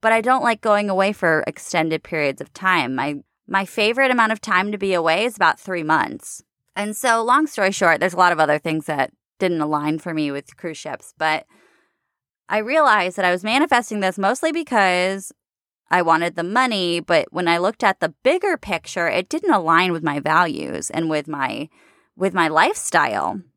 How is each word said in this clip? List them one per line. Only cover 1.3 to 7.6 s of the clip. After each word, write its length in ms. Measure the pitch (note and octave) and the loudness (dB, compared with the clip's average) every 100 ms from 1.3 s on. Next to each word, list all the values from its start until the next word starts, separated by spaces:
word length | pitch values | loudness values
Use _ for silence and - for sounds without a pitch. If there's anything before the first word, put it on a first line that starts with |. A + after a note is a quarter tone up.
| D#3 - | 0 0
extended 560 | D3+ - F3 D#3+ D#3+ | -8 -4 -2 0 -2
periods 380 | - E3 C#3+ C3+ | -4 -2 -2 -4
of 120 | C#3+ | -10
time. 400 | - F#3 F3+ B2+ | -6 0 0 0
My, 220 | C3 C#3 D3 - _ - | -4 -4 -6 -12 _ -4
my 180 | F#3+ G3 | -4 -4
favorite 460 | - G#3 A#3 C4+ | 0 0 2 2
amount 220 | B3 A3 | 2 0
of 80 | A3 | 0
time 300 | - F#3 G3+ | 0 0 0
to 60 | G#3 | -2
be 160 | G3 | 0
away 320 | F3+ E3 E3 A#3 | 0 2 2 0
is 100 | G#3 | 0
about 240 | F3 - | 0 0
three 220 | - F3+ | -4 -6
months. 640 | D#3 D#3 - - - - _ _ _ - | 0 0 0 -6 -14 -18 _ _ _ -8
And 200 | G#3 G#3+ | -6 -4
so, 280 | C4 A#3 | 0 2
long 240 | A3+ C4 D#4 | 4 4 2
story 240 | - | 0